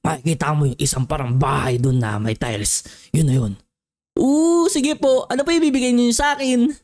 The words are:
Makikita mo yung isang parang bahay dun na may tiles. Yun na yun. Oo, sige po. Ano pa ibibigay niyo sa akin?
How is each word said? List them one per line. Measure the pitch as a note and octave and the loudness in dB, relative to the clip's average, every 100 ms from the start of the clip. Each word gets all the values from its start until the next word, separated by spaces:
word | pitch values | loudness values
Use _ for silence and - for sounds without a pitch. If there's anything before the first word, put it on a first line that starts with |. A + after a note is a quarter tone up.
Makikita | D#3+ D#3 D#3+ D#3+ D3 D3+ | -6 -4 -4 -2 -2 0
mo | C#3+ | 0
yung | B2 | -2
isang | C#3 C3 | -4 -4
parang | B2+ D#3 B2+ B2+ | -4 -4 -2 0
bahay | C3+ C#3 C3+ A#2+ | 0 0 -2 0
dun | C3 B2+ | 2 0
na | A2 G#2 | 0 -2
may | A2 | -4
tiles. | A2 B2+ G#2+ G#2 - - - - | -4 -4 -4 -4 -4 -6 -20 -6
Yun | D3 D3+ | 0 2
na | C3 | 2
yun. | A2 G2 _ _ _ _ _ - | -2 -6 _ _ _ _ _ -2
Oo, | B3+ D4 D#4+ E4+ E4+ | 2 2 4 2 2
sige | D4+ C#4 D4+ | 0 -2 0
po. | C4+ C4 - | 2 2 0
Ano | B3+ | -4
pa | C#4+ | 0
ibibigay | E4 D#4 C4+ B3 | 2 2 2 2
niyo | A#3+ A#3+ A#3 | 2 2 2
sa | C#4+ | 0
akin? | C#4 C4+ B3+ A#3+ C#4+ | 0 0 2 0 -2